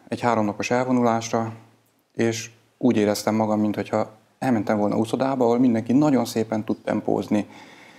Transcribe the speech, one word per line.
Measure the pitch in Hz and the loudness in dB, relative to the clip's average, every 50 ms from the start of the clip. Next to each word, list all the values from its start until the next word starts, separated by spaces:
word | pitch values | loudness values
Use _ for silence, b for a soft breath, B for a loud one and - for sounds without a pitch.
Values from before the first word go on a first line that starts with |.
| _ - | _ -10
egy | 117 - | -6 -4
háromnapos | - 120 113 110 107 104 101 - 101 - | -2 0 0 0 0 -2 -2 -4 -4 -2
elvonulásra, | 123 123 127 127 127 123 120 117 113 113 113 - - 117 113 113 113 - - _ _ _ _ _ _ _ _ _ _ | -2 0 0 0 2 2 2 2 0 0 -2 -2 -4 -4 -4 -4 -8 -12 -18 _ _ _ _ _ _ _ _ _ _
és | - 117 117 113 113 - - - _ _ _ _ - | -2 -2 -2 -2 -4 -8 -12 -16 _ _ _ _ -2
úgy | - 127 107 | 0 2 2
éreztem | 107 104 104 104 - - 107 107 | 2 2 2 0 0 -2 -2 0
magam, | 110 110 107 107 107 | 0 0 0 0 0
minthogyha | 107 104 98 104 101 - - 107 107 - - - _ _ _ _ | 0 0 -2 -4 -4 -2 -2 -2 -2 -4 -8 -18 _ _ _ _
elmentem | 131 131 120 107 107 120 110 104 | -2 0 0 0 0 0 0 0
volna | 104 101 - | 0 0 0
uszodába, | 107 113 - - 120 135 135 135 131 123 | 0 -2 -2 -2 -2 -2 -2 0 2 2
ahol | 117 117 120 | 2 4 4
mindenki | 135 123 113 110 110 - | 4 4 2 2 0 2
nagyon | - 139 151 151 135 120 117 | 2 4 4 4 2 2 0
szépen | 110 - 117 110 110 113 107 104 | 0 -2 -2 -2 -2 -2 -4 -4
tud | - 107 - - | -4 -6 -6 -4
tempózni. | - 107 104 - - 110 110 104 - 107 104 98 B B B B B B B B B B | -4 -4 -2 -2 0 -2 -2 0 0 -2 -2 -2 B B B B B B B B B B